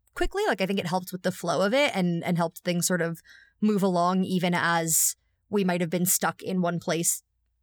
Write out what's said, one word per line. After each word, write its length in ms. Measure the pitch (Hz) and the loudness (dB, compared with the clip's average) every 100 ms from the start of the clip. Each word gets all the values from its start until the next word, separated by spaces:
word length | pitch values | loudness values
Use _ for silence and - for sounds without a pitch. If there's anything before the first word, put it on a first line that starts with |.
| _ | _
quickly. 280 | - 349 392 415 | -4 -4 -2 -2
Like, 120 | 202 | -2
I 60 | 185 | -2
think 140 | 196 | -4
it 80 | 165 | -4
helped 240 | 185 180 | -6 -6
with 100 | 185 | -6
the 80 | 185 | -6
flow 320 | 180 175 147 | -4 -4 0
of 100 | 196 | 2
it 220 | 262 294 | 2 0
and, 300 | 190 175 170 | 0 0 -2
and 120 | 170 170 | -2 -2
helped 220 | 170 - | -2 -4
things 300 | - 175 165 | -4 -2 0
sort 120 | 180 | 0
of 200 | 170 165 - - - - | -2 -6 -14 -20 -20 -2
move 240 | 214 208 | 0 2
along 400 | 190 180 175 185 | 2 2 2 2
even 280 | 185 185 175 | 0 0 0
as 640 | 175 170 170 165 156 - - _ _ - | 2 4 4 2 2 2 -2 _ _ -4
we 140 | 208 | 0
might 180 | 185 175 | 2 2
have 100 | 175 | 0
been 160 | 175 180 | 0 0
stuck 360 | - 170 - | 0 -2 -4
in 180 | - 185 | -4 -2
one 200 | 175 170 | 0 -2
place 420 | 180 165 170 - _ _ _ _ | -2 -2 0 -4 _ _ _ _